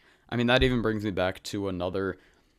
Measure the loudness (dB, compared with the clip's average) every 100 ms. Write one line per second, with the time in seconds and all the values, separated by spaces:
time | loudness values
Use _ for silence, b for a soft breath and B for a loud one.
0 | b b b -2 2 4 4 2 0 -2
1 | -2 0 -2 -2 -8 -6 -4 -4 -2 -2
2 | -2 -4 b b b